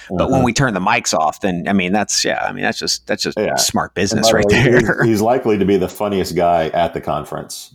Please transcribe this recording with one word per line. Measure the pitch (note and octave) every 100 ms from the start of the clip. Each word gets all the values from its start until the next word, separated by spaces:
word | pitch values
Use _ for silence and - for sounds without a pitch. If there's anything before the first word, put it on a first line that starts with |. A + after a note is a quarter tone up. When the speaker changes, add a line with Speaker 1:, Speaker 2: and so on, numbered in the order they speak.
| -
Speaker 1:
But | F2+ F2+
when | C3
Speaker 2:
Uh-huh. | B2
Speaker 1:
we |
turn | A#2 C3+
the | F#2+
mics | F#2+ A#2+ -
off, | G2+ D#2 -
then, | G2+ F2+ E2+
I |
mean, | G2 F2+
that's, | G2+ G2+ -
yeah, | - C2+ -
I |
mean, | -
that's | G2+ -
just, | - - -
that's | -
just | - D2
Speaker 2:
Yeah. | G2 C2+
Speaker 1:
smart | - G2 D2+
Speaker 2:
And | -
Speaker 1:
business | G2 F#2 A2+
Speaker 2:
by |
the | A2
Speaker 1:
right | G#2
Speaker 2:
way, | G#2 A#2+ B2
Speaker 1:
there. | A2 -
Speaker 2:
he's, | B2
he's | G#2+
likely | A2 C3 A#2+ G#2
to | F#2+
be | G2
the | F2
funniest | - G#2 G2 F2 E2+
guy | E2+ E2+ D#2+
at | E2+ E2
the | D#2
conference | D2 D2 D2 D2+ D2+ - -